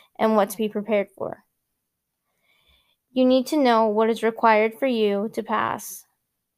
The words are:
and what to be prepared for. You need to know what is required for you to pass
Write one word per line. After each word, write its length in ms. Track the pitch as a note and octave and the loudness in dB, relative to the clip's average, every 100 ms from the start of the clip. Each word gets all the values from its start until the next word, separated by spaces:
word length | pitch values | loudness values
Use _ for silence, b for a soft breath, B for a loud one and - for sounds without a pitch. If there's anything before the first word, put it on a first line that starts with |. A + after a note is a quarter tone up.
| b - | b -4
and 180 | A3 G#3+ | 0 2
what 140 | G#3 | 0
to 80 | - | -2
be 120 | G#3+ | -6
prepared 380 | G#3 G3+ G#3 G3 - | -6 -2 -2 -4 -8
for. 260 | - - _ _ _ _ _ _ _ _ _ _ _ _ _ _ _ _ _ | -10 -10 _ _ _ _ _ _ _ _ _ _ _ _ _ _ _ _ _
You 140 | B3+ B3+ | 0 2
need 220 | C4 B3 | 2 0
to 100 | D4+ | 0
know 300 | B3+ A3+ A3 | 2 2 2
what 220 | G#3 A3+ | 2 0
is 140 | G#3+ | 0
required 500 | A3 A3+ A3+ G#3+ A3 A3 | -2 0 2 4 2 -2
for 100 | C4+ | -2
you 420 | A#3 G#3+ G3+ G#3+ | 0 0 0 -4
to 100 | A3+ | -6
pass 600 | A3 G#3+ - - - - - _ _ _ _ | -6 -4 -4 -6 -12 -18 -20 _ _ _ _